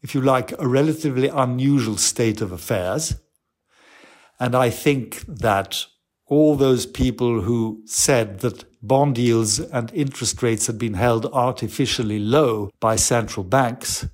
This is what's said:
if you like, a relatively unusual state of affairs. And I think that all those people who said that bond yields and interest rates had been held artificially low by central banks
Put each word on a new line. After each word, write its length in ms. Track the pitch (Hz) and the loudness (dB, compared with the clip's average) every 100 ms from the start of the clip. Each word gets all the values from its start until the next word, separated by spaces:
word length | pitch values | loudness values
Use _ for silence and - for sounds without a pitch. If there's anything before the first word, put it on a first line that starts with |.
if 140 | - 139 | -4 0
you 60 | |
like, 320 | 135 131 - - | 2 2 0 -4
a 100 | 139 | 0
relatively 600 | 131 156 156 151 127 135 | 2 2 0 -2 0 0
unusual 720 | 139 127 123 135 143 110 101 | 0 0 2 2 2 2 0
state 440 | - - 117 110 | -2 0 0 0
of 100 | 101 | -6
affairs. 640 | 90 - 107 90 117 160 - _ _ _ _ _ _ _ - - - _ _ | -8 -4 -4 -2 -4 -4 -8 _ _ _ _ _ _ _ -20 -20 -20 _ _
And 160 | 123 127 | -2 2
I 140 | 123 | 2
think 560 | - 147 139 113 - - | 2 2 2 -2 -12 -14
that 580 | 123 110 98 98 - - _ _ _ _ | -4 0 0 -2 -8 -10 _ _ _ _
all 280 | 143 151 143 | 4 4 6
those 300 | 135 127 - | 4 4 0
people 560 | - 127 113 120 117 | -2 -2 0 0 0
who 400 | 98 117 113 107 - | 0 0 -2 -4 -8
said 540 | - - 131 110 95 | -2 2 2 0 -4
that 240 | 123 - - _ | -6 -6 -20 _
bond 360 | 107 135 147 123 | 0 2 4 2
yields 420 | 120 113 110 113 | 4 4 2 -2
and 320 | 160 131 117 | -2 -6 -4
interest 480 | 185 139 - 117 - | -4 -4 -2 -6 -2
rates 260 | 123 113 - | -2 0 -4
had 100 | 110 | -4
been 160 | 117 | -4
held 320 | 98 123 113 110 | 0 2 2 0
artificially 920 | 135 123 123 110 - 131 - 110 104 | 0 0 -2 -8 -2 -2 0 -2 -2
low 500 | 104 139 143 110 101 _ | 2 4 4 0 -4 _
by 160 | 113 110 | 0 2
central 480 | - 120 107 - | 2 0 -2 -6
banks 640 | 90 131 127 123 - - - | 0 0 0 -2 -8 -6 -8